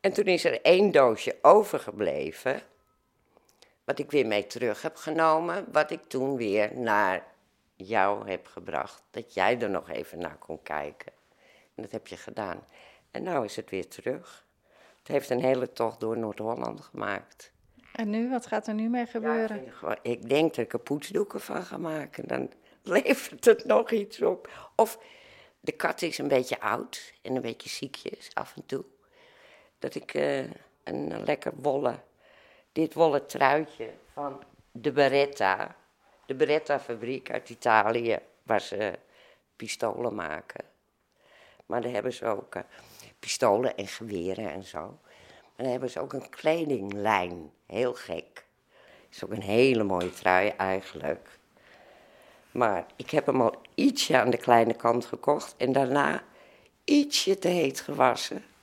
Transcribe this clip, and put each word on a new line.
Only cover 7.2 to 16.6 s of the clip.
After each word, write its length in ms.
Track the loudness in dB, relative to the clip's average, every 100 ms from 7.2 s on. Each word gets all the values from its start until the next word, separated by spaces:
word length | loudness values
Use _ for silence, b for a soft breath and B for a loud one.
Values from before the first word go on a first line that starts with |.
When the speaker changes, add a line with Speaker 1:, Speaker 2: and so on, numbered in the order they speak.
| -6 _ _ _ _ _
Speaker 1:
jou 540 | -2 2 4 2 -4
heb 180 | -8 -8
gebracht, 560 | -16 -6 -6 -6 -12 _
dat 220 | -14 -8
jij 260 | 0 2 2
er 80 | -2
nog 200 | -4 -4
even 300 | -10 -8 -10
naar 180 | -10 -10
kon 240 | -14 -14
kijken. 480 | -8 -8 -8 -12 -20 _ b b b b b -16
En 80 |
dat 80 | -12
heb 160 | -12 -12
je 100 | -16
gedaan. 480 | -12 -8 -8 -8 -14 b b b b
En 120 | -8
nou 220 | -4 -4 -4
is 100 | -8
het 140 | -8
weer 180 | -8 -8
terug. 580 | -8 -6 -6 -10 -20 _ _ b b b b
Het 80 | -4
heeft 220 | -4 0
een 140 | 0
hele 280 | 2 2 0
tocht 280 | -2 -4 -2
door 180 | -4 -4
Noord-Holland 640 | -4 -6 -6 -4